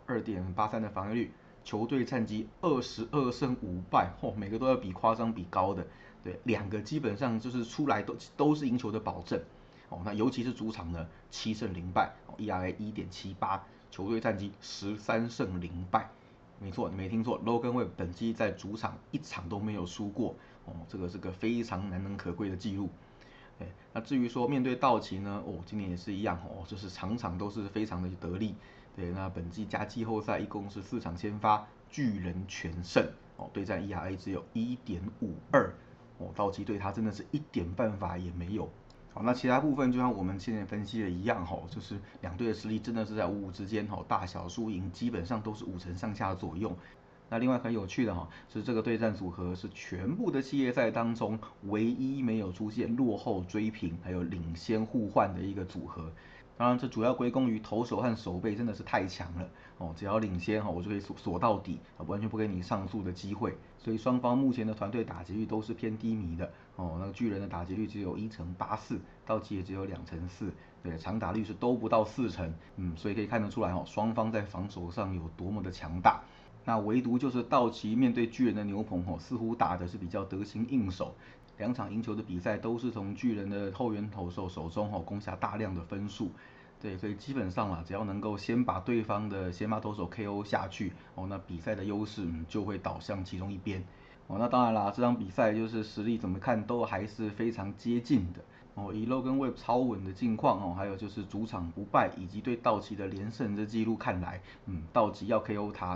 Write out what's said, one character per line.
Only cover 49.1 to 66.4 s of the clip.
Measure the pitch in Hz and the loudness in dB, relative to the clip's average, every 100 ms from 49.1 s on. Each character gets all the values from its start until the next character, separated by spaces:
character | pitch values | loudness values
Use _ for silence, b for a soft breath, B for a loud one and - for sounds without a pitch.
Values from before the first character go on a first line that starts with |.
组 | 101 92 | 0 -4
合 | 87 90 90 | -2 -2 -2
是 | 101 | -6
全 | - - 90 95 180 | -10 -8 -2 0 0
部 | 214 | 2
的 | 139 | 2
系 | 135 143 | 2 2
列 | 127 | 2
赛 | 123 117 | 4 4
当 | 113 117 117 | 4 0 2
中 | 107 110 B B | 0 0 B B
唯 | 95 107 | -2 2
一 | 113 120 131 139 | 4 4 0 2
没 | 123 110 | 2 2
有 | 98 | 0
出 | 92 107 | -2 -2
现 | 107 110 117 | 0 2 4
落 | 127 98 | 4 4
后 | - 98 | 0 0
追 | 90 107 110 | 0 0 0
平， | 107 90 82 | 0 -4 -4
还 | 95 | -4
有 | 90 | -2
领 | 87 90 82 82 | 0 -2 -4 -4
先 | - 110 | 0 2
互 | 110 123 104 | 2 0 2
换 | 127 101 | 4 4
的 | 87 | 2
一 | 95 | -4
个 | 98 | -4
组 | 90 92 73 | -6 -6 -8
合。 | - 80 - B B B - | -8 -8 -10 B B B 2
当 | 120 | 4
然 | 123 | 4
这 | 131 | 2
主 | 113 | 2
要 | 117 | 4
归 | 127 123 | 4 2
功 | 123 127 | 4 4
于 | 107 | 2
投 | 107 107 | 0 0
手 | 123 - | 2 2
和 | 123 113 | 2 0
守 | - 90 | -2 -2
备 | 110 104 | 0 0
真 | |
的 | 120 101 | 0 -2
是 | |
太 | - 113 95 | 2 2 2
强 | - 87 85 | -4 -6 -6
了， | 90 B B B | -6 B B B
哦， | 87 82 | -8 -4
只 | 101 | 0
要 | 107 | 2
领 | 110 90 | 2 0
先 | 87 107 | 2 0
哈， | 104 | 0
我 | 85 | -2
就 | 92 | -2
可 | 101 | -2
以 | |
锁， | 98 - | -4 -6
锁 | - 90 | -2 2
到 | 117 98 | 4 2
底， | 95 82 B - | 0 -6 B -10
啊， | 82 | -4
完 | 101 | -2
全 | 110 | 0
不 | 110 | 0
给 | 110 | 0
你 | 90 | 0
上 | 90 107 95 | 0 -2 -2
诉 | 110 | -4
的 | 92 | -4
机 | 90 101 | -4 -4
会。 | 104 107 - B B | -2 -2 -4 B B
所 | - | -4
以 | 110 | 0
双 | 127 123 | 2 4
方 | 123 123 | 4 6
目 | 135 | 4
前 | 120 110 | 4 0
的 | |
团 | 107 101 | 0 -2
队 | 117 | 0
打 | 98 87 | -2 -4
击 | 87 | -4
率 | 101 110 | -2 0
都 | 110 | 0
是 | 110 | -2
偏 | 113 113 110 | -2 -2 0
低 | 113 | 0
迷 | 110 90 | 0 0
的， | 82 | -2